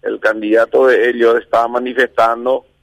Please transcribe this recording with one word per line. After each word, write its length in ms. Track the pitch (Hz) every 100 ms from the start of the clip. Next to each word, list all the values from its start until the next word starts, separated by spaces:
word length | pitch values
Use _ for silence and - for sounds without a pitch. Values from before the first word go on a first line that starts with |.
el 160 | 107 107
candidato 680 | 107 110 107 113 117 131 131
de 220 | 117 120
ellos 320 | 120 117 117
estaba 260 | - 113 117
manifestando 960 | 123 127 127 127 - 113 117 123 127 _ _